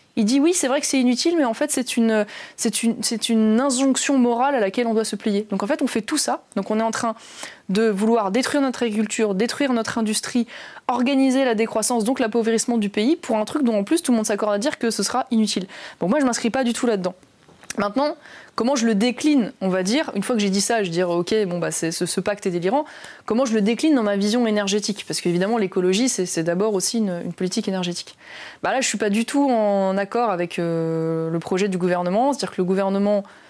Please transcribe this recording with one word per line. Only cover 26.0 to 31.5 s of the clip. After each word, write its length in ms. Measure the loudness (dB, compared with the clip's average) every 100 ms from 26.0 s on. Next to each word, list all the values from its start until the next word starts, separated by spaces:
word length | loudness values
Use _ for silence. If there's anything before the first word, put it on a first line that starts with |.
| 0
c'est, 200 | 0 -2
c'est 160 | -2
d'abord 320 | -2 0 0 0
aussi 240 | -2 -2
une, 220 | -2 -4 -8
une 80 |
politique 340 | -6 -4 -2 -2
énergétique. 480 | -2 -4 -6 -12 -20 -20 -18 -18 -6
Bah, 120 | -2
là, 80 | 0
je 60 | -2
suis 120 | -2
pas 100 | 0
du 160 | 0 0
tout 240 | 2 2
en 480 | 4 2 2 2 0
accord 320 | -2 0 0
avec, 300 | 0 -2 -2
euh, 720 | -2 0 0 -2 -2 -2 -2
le 80 | -4
projet 280 | -2